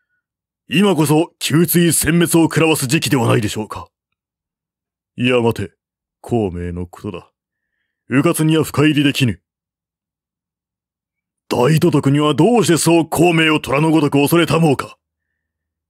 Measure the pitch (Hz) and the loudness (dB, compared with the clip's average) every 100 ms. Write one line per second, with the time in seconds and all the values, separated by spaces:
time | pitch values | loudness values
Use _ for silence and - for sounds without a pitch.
0 | _ _ _ _ _ _ - - 202 156 | _ _ _ _ _ _ -6 0 0 0
1 | 147 151 160 - - 147 175 180 170 143 | 2 0 0 -6 -2 0 2 2 2 0
2 | - 170 165 165 160 - 160 156 127 160 | 0 0 2 2 0 0 0 -2 -2 -4
3 | - 139 117 123 107 - - - 87 _ | -2 -2 0 0 -2 -6 -10 -12 -16 _
4 | _ _ _ _ _ _ _ _ _ _ | _ _ _ _ _ _ _ _ _ _
5 | _ - 123 123 117 110 95 _ _ _ | _ -4 0 2 0 -2 -6 _ _ _
6 | _ _ - 120 101 87 87 87 90 - | _ _ -4 -2 -2 -6 -10 -10 -12 -14
7 | 104 87 - _ _ _ _ _ _ _ | -14 -14 -18 _ _ _ _ _ _ _
8 | - 127 165 160 156 160 139 - 151 147 | -6 -2 0 0 0 0 0 0 2 2
9 | 143 - 131 92 _ _ _ _ _ _ | 0 0 -2 -2 _ _ _ _ _ _
10 | _ _ _ _ _ _ _ _ _ _ | _ _ _ _ _ _ _ _ _ _
11 | _ _ _ _ - - 123 156 170 147 | _ _ _ _ -6 0 2 2 2 2
12 | 135 143 151 147 180 240 156 160 - 170 | 2 2 0 2 2 2 2 0 2 0
13 | 151 - 175 170 156 151 - 139 160 160 | 0 -2 0 2 0 0 -2 -2 0 0
14 | 143 139 143 170 160 160 165 127 - - | 0 0 2 0 0 2 0 0 -6 -18
15 | _ _ _ _ _ _ _ _ _ | _ _ _ _ _ _ _ _ _